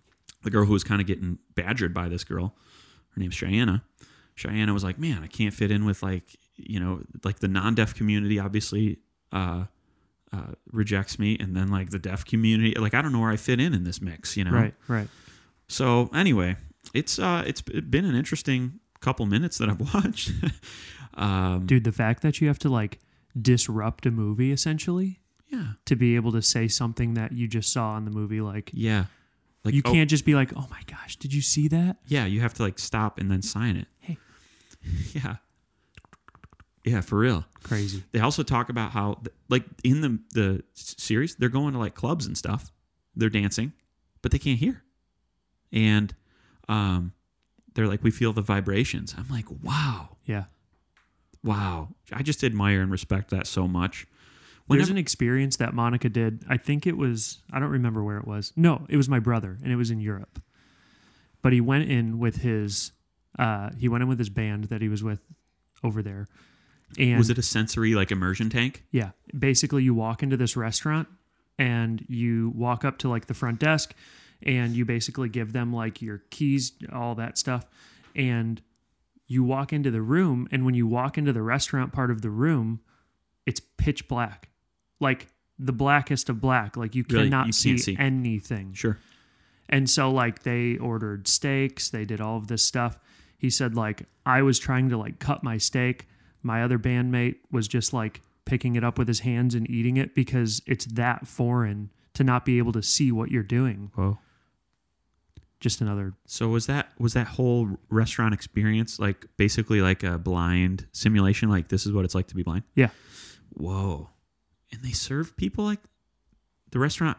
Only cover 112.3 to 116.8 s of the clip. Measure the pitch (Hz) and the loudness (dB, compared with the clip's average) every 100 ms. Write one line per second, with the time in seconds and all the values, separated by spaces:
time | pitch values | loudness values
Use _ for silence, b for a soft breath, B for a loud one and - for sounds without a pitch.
112.3 | 92 85 87 - - 123 B B B B | -4 -4 -4 -2 2 2 B B B B
113.3 | B - - 82 95 98 76 76 _ _ | B -20 -10 -6 -4 -4 -4 -10 _ _
114.3 | _ _ _ _ 110 127 - - 135 165 | _ _ _ _ -12 -8 -6 -4 -4 -6
115.3 | - 190 - 208 208 _ _ _ _ _ | -4 -6 -2 -2 -4 _ _ _ _ _
116.3 | _ _ _ _ 123 | _ _ _ _ 0